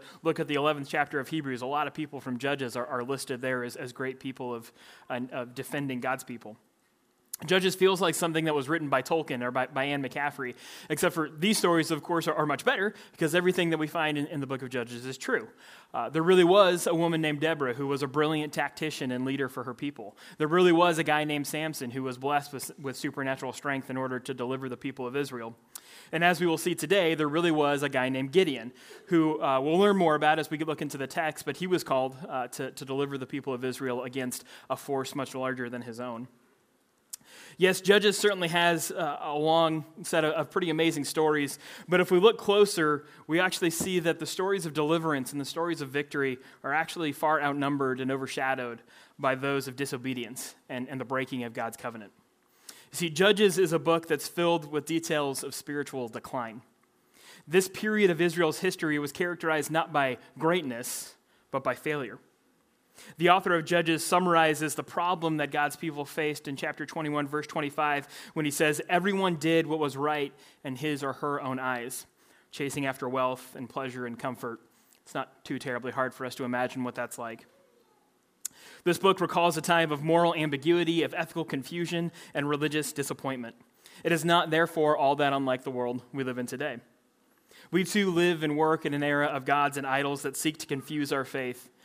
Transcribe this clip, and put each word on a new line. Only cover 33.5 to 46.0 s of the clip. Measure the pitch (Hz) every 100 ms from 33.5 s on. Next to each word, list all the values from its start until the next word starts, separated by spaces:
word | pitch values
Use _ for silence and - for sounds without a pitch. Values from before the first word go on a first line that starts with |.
of | 123 127
Israel | 123 131 123
against | 127 131 127 - - - -
a | 127
force | - 135 131 143
much | 127 135
larger | 131 127 120
than | 123
his | 120 113
own. | 123 117 131 _ _ _ _ _ _ _ _ - - - - -
Yes, | 185 190
Judges | 190 202 208 190
certainly | 208 190 170
has, | 175 170 165 -
uh, | 190 156 143
a | 156
long | 151 156 165 165 160 151 -
set | 175 170 156
of, |
of | 156 147
pretty | 190 180
amazing | 156 165 147 131
stories, | 165 156 151 139 - - - -
but | 180
if | 175
we | 180
look | 220 226
closer, | - 202 202 175 151 143 - - -
we | 165
actually | 180 - 170
see | 160 190 180
that | 165 151
the | 156
stories | - 190 196 160
of |
deliverance | 147 151 165 160 139 123
and | 143
the | 135
stories | 165 175 151
of | 135
victory | 143